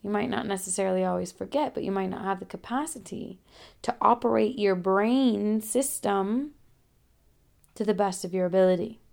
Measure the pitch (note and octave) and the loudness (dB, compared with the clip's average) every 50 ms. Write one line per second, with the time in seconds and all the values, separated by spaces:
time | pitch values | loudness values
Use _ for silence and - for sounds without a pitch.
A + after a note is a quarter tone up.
0 | - G3+ G#3 G#3 G#3 A3+ G3+ G3+ - G#3+ G3+ F#3+ F#3 - - - G3 F#3+ F#3 F#3 | -4 -2 -2 -2 -2 -2 -4 -4 -2 -2 -4 -4 -4 -4 -2 -2 0 0 2 2
1 | F#3 F#3 F3+ F3+ F3+ F3 - - F#3+ F#3+ - C#4 D4+ - - - - - G3 G3 | 2 2 0 -2 -2 -6 -8 -10 -10 -4 -2 -2 -2 0 -2 -4 -4 -2 -2 -2
2 | F#3+ F#3 F#3+ - F#3 F#3+ G3 F#3+ F#3+ - - F3+ - - A#3 C4 D4+ D#4+ - B3+ | -2 -4 -4 -6 -4 -4 -4 -4 -6 -12 -12 -14 -10 -6 -4 -4 -4 -4 -8 -12
3 | - - - - - - F#3 - _ _ - - - - - _ - - - - | -12 -12 -10 -10 -10 -10 -12 -16 _ _ -20 -20 -20 -20 -20 _ -6 -6 -4 2
4 | - G#3 A#3 A#3 - A#3+ A3+ A3+ G#3+ G#3 B3+ - G#3 G3 F#3+ F3+ F3 F#3+ F#3+ G3 | 4 4 4 4 2 0 2 2 2 0 0 0 2 2 2 2 2 2 2 2
5 | G#3 A3 A#3+ C4 C4+ B3 A3 G3+ G#3 G#3 G#3+ A3 G#3+ - - B3 C4+ - - - | 4 2 2 4 4 4 2 2 0 0 0 0 -2 -2 -2 0 0 0 -4 -4
6 | - G#3 G3+ G3 F#3+ G3 A3 B3 C#4+ D4+ - _ _ _ _ _ _ _ _ _ | -2 -2 0 0 0 0 0 -2 -2 -4 -10 _ _ _ _ _ _ _ _ _
7 | _ _ _ _ _ _ _ _ _ _ _ _ _ _ _ - G#3+ G3 G#3 F3+ | _ _ _ _ _ _ _ _ _ _ _ _ _ _ _ -6 0 0 2 2
8 | G3+ G3 F#3 - - F3+ F3 F#3 F#3 F3+ E3+ F#3+ F#3 F#3 F#3 F3 F#3+ A3+ A3+ - | 2 0 0 -4 -8 -4 -2 0 0 2 4 6 6 6 6 4 0 -6 -8 -14
9 | _ _ | _ _